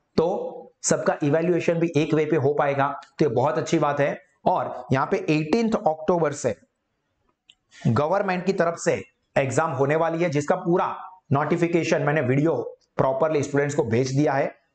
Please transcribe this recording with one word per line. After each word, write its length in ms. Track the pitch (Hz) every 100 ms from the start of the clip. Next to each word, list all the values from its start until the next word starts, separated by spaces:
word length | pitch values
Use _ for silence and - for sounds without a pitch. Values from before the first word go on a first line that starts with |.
| _ -
तो 400 | 165 202 - - - _
सबका 340 | - 220 - 175
इवैल्यूएशन 500 | 147 151 170 165 170
भी 180 | 165 165 147
एक 160 | 151
वे 120 | 151 151
पे 100 | 156
हो 180 | 139
पाएगा, 480 | 147 147 139 139 139 - -
तो 60 | 156
ये 60 |
बहुत 260 | 131 131 160
अच्छी 220 | 143 165
बात 200 | 151 143
है। 220 | 143 - _ _ -
और 400 | 175 123 - -
यहाँ 160 | 131 156
पे 60 | 190
एटीन्थ 580 | - 156 156 226 226 214
अक्टूबर 560 | - 156 - 180 156
से 240 | 135 123 101 _ _ _ _ _ _ _ _ _ _ _ - -
गवर्नमेंट 580 | 113 151 190 196 180 180
की 80 |
तरफ 220 | 190 170 170
से 260 | - 123 - _ _ -
एग्जाम 340 | 135 120 165
होने 240 | 131 139 156
वाली 280 | 165 165
है, 60 | 175
जिसका 260 | 143 143 185
पूरा 420 | 180 175 160 117 - - -
नोटिफिकेशन 680 | 139 151 165 165 170 160 170
मैंने 200 | 143 156
वीडियो 560 | 127 135 147 165 - - _ -
प्रॉपरली 460 | 135 135 160 151
स्टूडेंट्स 320 | 131 139 143 139
को 80 |
भेज 280 | 135 113 131
दिया 220 | 135 147
है, 220 | 139 151 - _